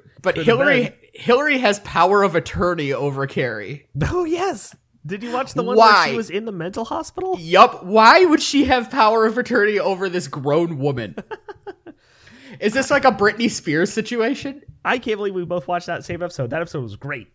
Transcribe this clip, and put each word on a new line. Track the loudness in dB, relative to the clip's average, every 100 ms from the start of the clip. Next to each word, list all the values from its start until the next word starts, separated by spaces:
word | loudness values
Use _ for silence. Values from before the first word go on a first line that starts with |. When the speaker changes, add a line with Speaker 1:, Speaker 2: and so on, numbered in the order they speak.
| _ _
Speaker 1:
but | -4 0
Speaker 2:
Could | 2
have | 2
Speaker 1:
Hillary, | 4 2 0
Speaker 2:
been. | -6 _ -12
Speaker 1:
Hillary | 2 2 2 2
has | 2 0
power | -4 2 4 4
of | 2 0
attorney | -4 -4 -2 -2 -4
over | -2 -4 -4 -6
Carrie. | -4 -4 -6 -10 -14 _ -4 -2
Speaker 2:
Oh, | -2 -2
yes. | -2 -4 -4 -10 -14 _ _ -12
Did | -10
you | -6
watch | -6 -4 -4
the |
one | 0 6
Speaker 1:
Why? | 6 6 4
Speaker 2:
where |
she | -2
was | -4
in | -6 -8
the |
mental | -8 -8 -8 -8
hospital? | -8 -10 -10 -6 -6
Speaker 1:
Yup. | 2 6 6 6 0
Why | 6 8 8 6
would | 4
she | 2 0 2
have | 2 0
power | 2 4 4 2
of | 0
attorney | -2 0 2 0
over | -2 -2 -2
this | -4 -6
grown | -6 0 0 0 -2
woman? | -4 -4 -6 -10
<laughs> | -14 -16 -16 -20 -18 -20 -20 -20 _ _ _ -20 -20 -6
Is | -2
this | -2 0
like | 2 2
a |
Britney | 2 0 0 -2
Spears | -4 -4 -2 0
situation? | -2 -4 -2 -2 -2 -8 -14 -18 -10 -4
Speaker 2:
I | -4
can't | -2 -4
believe | -4 -6
we | -6
both | -6 -4
watched | -6 -6
that | -10 -8
same | -10
episode. | -10 -8 -6
That | -6
episode | -6 -8
was | -10 -12
great. | -12 -12 -12